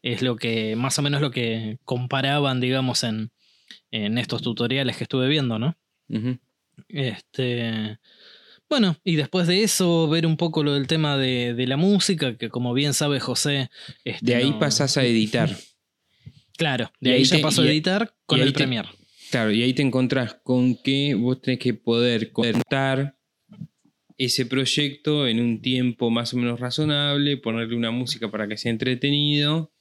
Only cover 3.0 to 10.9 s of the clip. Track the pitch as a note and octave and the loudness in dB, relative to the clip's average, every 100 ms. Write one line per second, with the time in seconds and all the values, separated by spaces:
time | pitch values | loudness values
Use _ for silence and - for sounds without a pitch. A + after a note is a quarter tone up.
3 | A#2+ A2 A2 _ _ _ _ - _ A2+ | -2 -4 -8 _ _ _ _ -20 _ -6
4 | G#2 A#2 A#2+ A#2+ B2+ A2 A#2 C3+ C3 - | -2 -2 -2 -4 -4 -4 -2 0 -2 -4
5 | A#2 C3+ B2+ D3+ C3 A2 B2+ E3 _ _ | -4 -2 0 0 0 0 -2 -4 _ _
6 | _ A2+ A#2+ B2+ _ _ _ - - D#3 | _ -4 -4 -6 _ _ _ -20 -12 -6
7 | C3 A2 _ - B2+ A#2+ A#2 A2 G#2+ A2 | -4 -6 _ -6 -4 -2 -4 -4 -6 -10
8 | _ _ - - - - _ C#4+ G3 D#3 | _ _ -20 -20 -20 -20 _ 0 2 0
9 | - D#3+ C#3+ F#3 F3 F#3 A3 - F3+ E3+ | 0 0 0 0 2 2 2 2 2 4
10 | D#3+ E3 E3 D#3 E3+ D#3+ D3 C#3+ C3 | 4 2 2 2 0 0 0 0 0